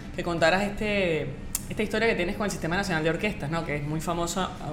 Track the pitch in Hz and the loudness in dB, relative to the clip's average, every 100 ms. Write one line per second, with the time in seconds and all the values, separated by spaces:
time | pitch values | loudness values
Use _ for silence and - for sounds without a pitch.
0 | - - 175 170 160 185 202 202 214 208 | -10 -6 -2 4 4 4 0 -2 0 2
1 | 180 156 135 - - - - - 214 214 | 2 0 -2 -6 -6 -6 -6 -2 0 2
2 | 226 202 190 196 208 - 160 175 190 160 | 2 4 0 0 -2 0 0 0 2 2
3 | 160 156 208 185 139 165 156 147 143 156 | 2 2 0 -2 -2 -2 -2 -2 -2 -2
4 | 180 170 170 190 185 - - | 0 0 0 0 -2 -2 -4